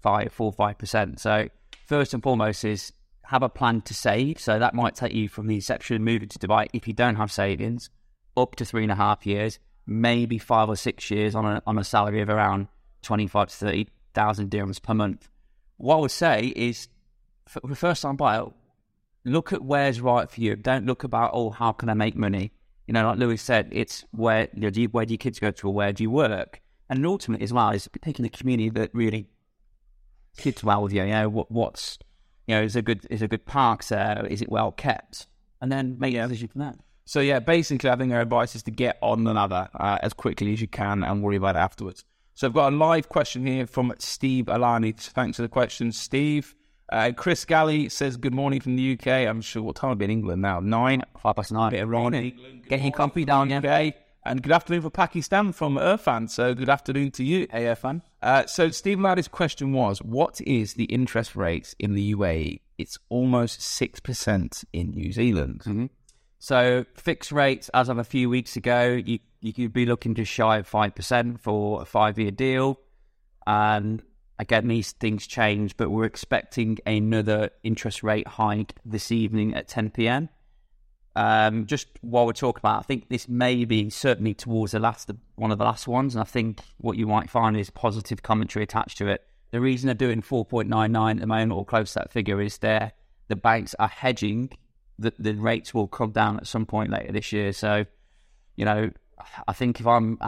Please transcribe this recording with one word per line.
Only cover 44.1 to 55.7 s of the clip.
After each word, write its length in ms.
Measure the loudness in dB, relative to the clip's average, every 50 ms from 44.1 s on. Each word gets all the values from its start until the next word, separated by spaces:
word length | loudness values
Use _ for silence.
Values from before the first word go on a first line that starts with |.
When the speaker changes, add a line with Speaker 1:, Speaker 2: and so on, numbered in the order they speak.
| -6 -2 0 0 2 0 0 0
Speaker 2:
Alani. 440 | 0 2 2 2 2 2 2 0
Thanks 460 | -2 -4 -10 -8 -4 -2 -2 -2 -2 -4
for 40 |
the 60 | -6 -2
question, 420 | 0 0 0 0 -2 -4 -4 -4
Steve. 640 | -4 -6 -8 -4 -2 0 0 2 0 -2 -2 -6 -14 _ _ _ _ _ _ -4
Uh, 220 | -2 0 0 0 0
Chris 280 | 0 0 0 0 0 0
Galley 440 | 2 4 4 4 4 2 0 0 -2
says, 280 | -2 -4 -4 -4 -4
"Good 160 | -2 -4 -2
morning 280 | 0 0 0 0 0 -2
from 160 | -2 -2 0
the 60 | 0
U 140 | 0 0 -2
K." 300 | 0 0 2 2 2 2
I'm 140 | 0 0 -2
sure, 200 | -6 -6 -6 -6
what 140 | -6 -6 -6
time 160 | -4 -2 -2
would 60 | -2
it 20 | 0
be 60 | 0
in 80 | 0
England 280 | 0 0 0 -2 -2 0
now? 200 | 0 0 0 0
Nine? 420 | 0 0 2 2 4 4 2 2 0 -6 -10 -2
Speaker 1:
Five 160 | 0 0 0
past 160 | 0 -2 -4
nine. 220 | 0 0 0 2
Speaker 2:
Bit 100 | 2 0
of 60 | -2 0
rain 260 | 0 0 0 0 0
in 100 | 0 -4
England. 360 | -4 -8 -12 -20 -20 -20 -14
Good 60 | -6 -4
Speaker 1:
Get 20 |
your 80 | -2 0
Speaker 2:
morning 140 | 0 -2
Speaker 1:
coffee 300 | 0 0 -2 0 0 -2
Speaker 2:
from 40 | 2
Speaker 1:
down, 220 | 4 4 4 4 4
Speaker 2:
the 60 | 0
Speaker 1:
yeah. 240 | 0 2 2 4 4
Speaker 2:
U 100 | 4 2
K. 80 | -2 -6 _ _ _ _ -6
And 160 | -4 -4 -2
good 120 | 2 4
afternoon 300 | 4 4 4 2 -2 -2
for 80 | -2 -2
Pakistan 600 | 0 0 0 0 0 -6 -2 2 2 2 2 2
from 240 | 0 -2 -2 0